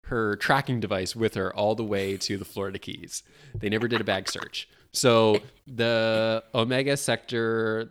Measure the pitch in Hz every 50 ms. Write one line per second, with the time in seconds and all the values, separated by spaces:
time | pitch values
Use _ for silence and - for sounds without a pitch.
0 | - - 131 117 110 104 104 101 - - 143 139 - - 127 117 107 95 104 95
1 | 92 - - 117 113 104 - 104 95 90 - 101 104 104 110 110 117 104 104 98
2 | 98 98 98 95 - - 104 95 98 - - 101 98 98 95 95 - - - -
3 | 85 85 - - - _ - - - - - - - 101 104 110 117 120 120 110
4 | 107 101 101 98 95 - - - - - - - - - _ _ _ _ - -
5 | - 127 117 113 113 110 107 104 - - - _ _ - 131 117 117 117 117 113
6 | 113 113 110 110 110 113 110 113 - _ - 123 113 120 127 131 135 143 139 131
7 | - - 117 113 - - 123 117 113 113 113 113 113 110 110 110 113 107